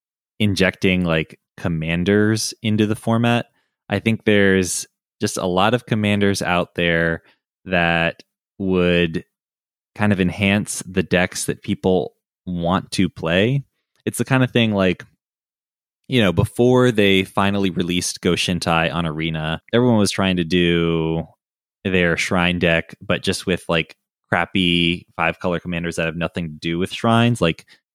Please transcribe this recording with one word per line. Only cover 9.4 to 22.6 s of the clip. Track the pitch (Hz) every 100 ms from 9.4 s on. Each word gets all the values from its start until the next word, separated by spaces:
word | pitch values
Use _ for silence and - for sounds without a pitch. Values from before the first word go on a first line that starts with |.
| _ _ _ _ _ -
kind | 104
of | 95
enhance | 90 90 98 101 85 - -
the | 95
decks | 82 90 90 - -
that | -
people | - 98 95 90 58 - _ _ 92
want | 87 85 95 -
to | - 90
play. | - 80 90 113 139 - _ _ _
It's | - -
the | 117
kind | 131
of | 127
thing, | 123 113
like, | 101 92 87 - _ _ _ _ _ _ _ _ _ -
you | 131
know, | 98
before | 85 107 - 123 127 123
they | 107 101 95
finally | 92 - 98 101 98
released | 85 87 87 - -
Go | 92
Shintai | 85 - 85 90 82 82
on | 80 82
Arena, | 76 82 80 78 82 -
everyone | 117 123 110
was | 98
trying | - 95 90
to |
do | 80 90 87 85 82 82 80 82 80 _ _ _ _ _
their | 98 92 87 82
Shrine | - 92 87
deck, | 87